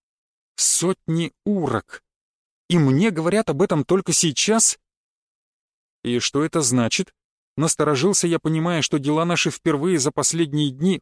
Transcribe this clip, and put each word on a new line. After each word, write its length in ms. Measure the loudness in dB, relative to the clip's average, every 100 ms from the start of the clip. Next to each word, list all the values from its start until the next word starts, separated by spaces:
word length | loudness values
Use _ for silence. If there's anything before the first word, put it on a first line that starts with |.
| _ _ _ _ _ -4
Сотни 760 | -2 0 0 -2 -2 -2 -4 -6 -4
урок! 580 | -2 0 -2 -4 -14 _ _ _ _ _ _ 0
И 80 | 2
мне 340 | 4 4 2
говорят 380 | 0 0 0 0
об 120 | 0
этом 240 | 0 0 0
только 260 | 0 0
сейчас? 640 | 0 0 0 0 2 0 -2 _ _ _ _ _ _ _ _ _ _ _ _
И 160 | -4 -2
что 240 | -2 -2
это 180 | -2 0
значит? 520 | 0 0 0 -2 -6 _ _ _ _ -4
Насторожился 720 | -2 0 0 2 2 2 0
я, 120 | 0
понимая, 420 | 0 0 0 -2
что 180 | -2 -2
дела 240 | 0 0
наши 280 | 0 0 -2
впервые 480 | -2 -2 0 0 0
за 120 | 0
последние 600 | -2 -2 0 0 0 -2
дни 300 | 0 0 0